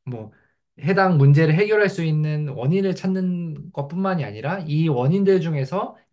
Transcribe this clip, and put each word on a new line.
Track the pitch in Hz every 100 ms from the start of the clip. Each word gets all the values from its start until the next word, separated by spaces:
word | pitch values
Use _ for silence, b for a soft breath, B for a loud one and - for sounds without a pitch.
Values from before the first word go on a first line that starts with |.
뭐 | - 120 104 b b b _ -
해당 | 143 196 185 165
문제를 | 139 143 160
해결할 | 156 208 214 202
수 | 190
있는 | 165 156 151 151 151
원인을 | 110 127 185 196
찾는 | 185 190 190 185 180 170 143 -
것뿐만이 | - 143 170 190 180
아니라 | 113 104 131 196
이 | 156 147 160
원인들 | 123 127 190 196 190
중에서 | 165 151 131 190 - B B